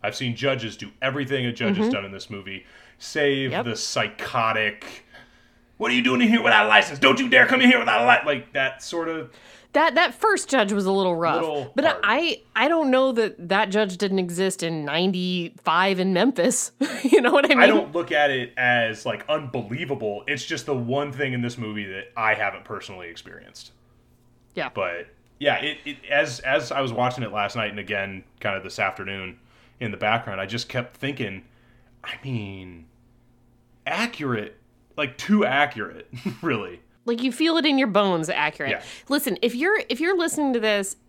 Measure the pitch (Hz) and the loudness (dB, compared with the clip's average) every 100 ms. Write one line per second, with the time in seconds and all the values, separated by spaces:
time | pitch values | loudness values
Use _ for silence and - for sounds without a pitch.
0 | - 107 127 117 135 131 113 - 101 - | -6 -4 -6 -2 -2 -2 -6 -10 -14 -6
1 | 131 135 131 135 120 117 120 196 220 107 | -4 -4 -4 -2 -2 -2 0 2 0 0
2 | 98 98 - 101 95 95 - - - _ | -6 -12 -12 -14 -12 -14 -16 -20 -20 _
3 | - 156 143 135 135 156 120 110 - - | -8 0 2 2 -2 -4 -4 -6 -4 -2
4 | 107 - - 127 113 110 107 104 - - | -2 -4 -6 0 0 2 0 -2 -16 -18
5 | - - - _ _ _ _ _ 226 247 | -20 -20 -20 _ _ _ _ _ -2 0
6 | 120 127 240 226 - 107 107 107 - 139 | 2 2 4 4 6 4 8 6 6 2
7 | - 240 262 254 254 254 254 254 226 220 | 4 4 4 6 6 6 6 6 4 2
8 | 240 233 - 139 - 143 135 131 - 170 | 6 4 4 -2 -2 -2 -2 -4 -8 -6
9 | 165 160 147 - - - _ 285 320 269 | -4 -6 -8 -16 -20 -20 _ 2 4 4
10 | 339 - 440 392 - 269 202 202 190 196 | 2 2 2 2 2 2 2 2 2 2
11 | 185 170 170 151 165 147 127 - 311 - | 2 2 0 0 0 -4 -4 0 0 2
12 | 202 240 339 - _ - 262 330 294 254 | 2 2 0 -4 _ 0 2 2 2 4
13 | 262 233 214 - 175 190 214 196 214 180 | 2 2 -2 -2 -2 0 2 2 0 0
14 | 202 190 180 175 190 185 170 160 147 151 | -2 0 -2 0 -2 -2 -4 -4 -2 0
15 | 185 180 180 180 170 - - 165 190 185 | 0 0 -2 -2 -4 -6 0 2 4 2
16 | 185 180 226 247 170 - - _ 277 - | 2 2 2 2 2 0 -4 _ -6 -2
17 | 262 294 247 349 277 277 214 220 - 160 | 4 6 6 4 4 6 8 6 2 -4
18 | 170 156 147 131 120 - 127 120 113 110 | -2 2 2 2 -4 -2 2 4 2 -2
19 | 123 104 - 156 139 123 104 127 170 139 | -6 -6 -2 -4 -2 -8 -6 -8 -6 -4
20 | 110 104 - 143 - 160 - 135 117 135 | -4 -6 -6 -6 -4 -8 -4 -4 -2 -2
21 | 143 131 143 123 120 120 110 107 98 95 | -4 -4 -4 -2 -4 -6 -8 -8 -8 -10
22 | 98 - 110 110 104 95 - 104 - 95 | -12 -4 0 0 -2 -6 -12 -14 -12 -16
23 | 87 82 - 87 - - - _ _ _ | -16 -16 -18 -20 -20 -20 -20 _ _ _
24 | _ _ _ _ _ - 139 - 92 87 | _ _ _ _ _ -10 -8 -6 -6 -6
25 | 87 _ _ _ 143 117 143 143 - 143 | -12 _ _ _ 0 0 -2 -6 -10 -14
26 | 95 143 156 123 127 143 - 135 135 113 | -2 0 0 -2 0 0 0 -2 -2 0
27 | 123 123 113 101 101 120 107 101 98 101 | -2 -2 -6 -2 -2 -2 -4 -6 -6 -4
28 | 98 95 - _ 107 98 92 - 98 - | -4 -8 -16 _ -6 -4 -8 -2 -2 -2
29 | 95 98 92 - _ _ _ _ 117 101 | -8 -8 -10 -14 _ _ _ _ -8 -2
30 | 107 113 113 95 95 117 - 131 117 - | 0 0 -2 -8 -6 -6 -6 -8 -8 -8
31 | 135 135 113 95 - _ _ _ _ _ | -8 -6 -8 -8 -18 _ _ _ _ _
32 | - - 131 120 101 95 92 85 80 _ | -16 -14 -8 -8 -8 -12 -16 -18 -20 _
33 | _ _ _ _ _ _ _ _ - 165 | _ _ _ _ _ _ _ _ -6 -4
34 | 233 - 147 117 104 - _ _ _ - | -4 -4 -4 -4 -6 -14 _ _ _ -6
35 | 143 - - 208 190 135 147 117 98 78 | -6 -6 2 4 4 2 2 0 -10 -10
36 | - 123 196 123 165 117 95 87 _ _ | -16 -10 -10 -6 -2 -2 -4 -12 _ _
37 | - 233 254 247 311 330 302 269 262 196 | -6 -2 -2 0 2 2 2 2 2 2
38 | 196 175 156 - 151 - 139 101 - - | 2 0 -2 -2 -2 -2 -4 -4 -8 -18
39 | - 294 - 185 226 240 330 427 - 247 | -2 -2 0 0 -2 0 0 0 -2 -4
40 | 330 381 330 - 285 240 214 208 196 - | 0 0 0 0 0 0 0 0 -2 -8